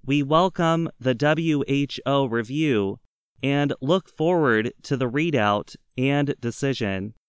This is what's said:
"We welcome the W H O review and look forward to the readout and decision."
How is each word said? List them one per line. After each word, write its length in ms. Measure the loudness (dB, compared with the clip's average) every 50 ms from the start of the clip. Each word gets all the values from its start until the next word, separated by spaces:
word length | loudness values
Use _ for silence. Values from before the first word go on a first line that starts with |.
| -2
"We 200 | 0 0 0 0
welcome 640 | 2 2 2 2 2 0 0 0 2 2 0 0 -4 -6 _
the 160 | -2 -2 0
W 480 | 2 2 2 2 2 0 0 0 0 0 0
H 320 | 0 0 0 -2 -6 -8 -4
O 220 | -2 0 0 0
review 720 | 0 -2 -4 -4 -4 -4 -2 0 2 2 2 2 0 -4 -6 _ _ _ _ _ _ _ _
and 320 | -2 0 0 2 2 0 -2 -4
look 280 | 0 0 0 0 0 -6
forward 640 | _ -2 0 0 2 2 4 4 4 2 2 -2 -6 _ -6
to 140 | -4 -2
the 120 | -2 -2 -2
readout 680 | -2 -2 -2 0 0 2 2 2 0 0 -4 -8 -16 -20 _ _ _
and 380 | -2 0 0 2 0 0 -2 -2 _
decision." 760 | -6 -6 -4 -2 -2 -2 -2 -2 -2 -4 -4 -4 -6 -8 -12 _ _